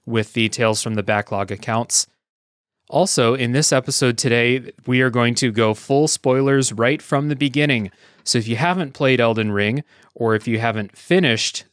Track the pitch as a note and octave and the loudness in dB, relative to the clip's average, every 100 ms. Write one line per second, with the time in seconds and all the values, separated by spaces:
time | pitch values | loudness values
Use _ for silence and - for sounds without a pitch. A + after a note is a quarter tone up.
0 | - A2+ G#2+ A#2+ A2 A#2+ A2+ G#2+ A2+ G#2+ | -4 -4 -2 -2 -2 0 0 0 -4 -4
1 | G2+ G#2+ - G2+ G2 G2 - A2+ A#2+ - | 0 -2 -2 -6 -6 -8 -4 -4 -2 -2
2 | - _ _ _ _ _ _ _ _ D3 | -4 _ _ _ _ _ _ _ _ 0
3 | F#3+ - A#2 C3 A#2+ C3 D#3+ C#3 B2+ C3+ | 0 2 2 2 0 0 2 0 0 0
4 | B2+ A#2 B2+ A#2 A#2+ C3 A#2+ - - B2+ | 0 0 0 2 2 0 -4 -12 -2 2
5 | C3 A#2+ A#2+ A#2 B2+ G#2+ A2 G#2+ - C#3 | 2 2 0 0 -2 2 0 0 0 2
6 | D3+ - C3+ C3 C3+ C#3 B2+ A2 A#2 D3 | 2 0 0 0 2 2 0 0 0 0
7 | - C#3+ D3 C#3 C#3+ C#3 D3 B2 G2 - | -2 -2 -2 -2 -2 0 0 0 -2 -10
8 | _ _ - A#2+ A2 A2+ E3+ F#3 C#3+ - | _ _ -4 -2 -2 -2 0 -2 -6 -2
9 | C3+ B2+ A#2 A2+ G#2+ G2+ G#2 C3 - _ | 2 4 2 2 -2 0 0 -2 -6 _
10 | _ - A2+ G#2+ A#2+ A2 A#2 A2 G2+ - | _ -4 0 0 0 -2 -2 -4 -8 -14
11 | - F#3 D3+ A2+ - - - | 0 2 2 0 -2 -8 -14